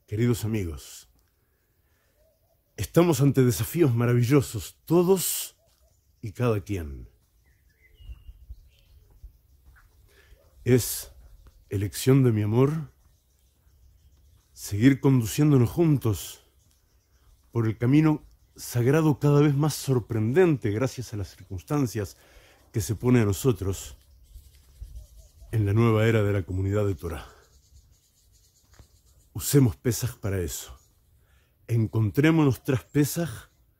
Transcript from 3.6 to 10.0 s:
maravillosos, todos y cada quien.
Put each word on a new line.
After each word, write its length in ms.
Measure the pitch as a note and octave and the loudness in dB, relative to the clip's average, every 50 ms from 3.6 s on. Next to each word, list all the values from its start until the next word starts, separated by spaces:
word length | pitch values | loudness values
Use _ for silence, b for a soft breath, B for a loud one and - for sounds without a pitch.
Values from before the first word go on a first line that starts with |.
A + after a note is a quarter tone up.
| A#2 - - E3 E3+ C#3 A#2 | -4 -6 0 2 2 2 2
maravillosos, 880 | A#2+ A#2+ A#2+ B2 A#2+ A#2+ A2+ C#3+ D3 A#2+ - - G#2 F2+ - - _ _ | 0 0 0 2 0 2 2 2 2 0 0 -8 -12 -12 -12 -18 _ _
todos 720 | - D#3 F3 F3+ F3 G3 F#3 D3+ - - - - - - _ _ _ _ _ _ _ _ _ _ _ _ _ | -2 0 0 2 2 2 0 0 -4 -6 -8 -10 -12 -16 _ _ _ _ _ _ _ _ _ _ _ _ _
y 100 | - G#2+ | -14 -14
cada 300 | F#2 - B2 B2 A2 G#2 | -8 -4 -2 -2 -2 -2
quien. 480 | - - G#2 F#2 E2 D2 C2+ B1 A#1+ - _ _ _ _ _ _ _ _ _ _ _ _ _ _ _ _ _ _ - - - - _ - - - - _ - - - _ _ _ _ _ _ - _ _ _ _ - - - _ _ _ _ _ _ - _ _ _ _ _ _ | -4 -6 -8 -8 -8 -10 -12 -14 -16 -20 _ _ _ _ _ _ _ _ _ _ _ _ _ _ _ _ _ _ -20 -20 -20 -20 _ -20 -20 -20 -20 _ -20 -20 -20 _ _ _ _ _ _ -20 _ _ _ _ -20 -20 -20 _ _ _ _ _ _ -20 _ _ _ _ _ _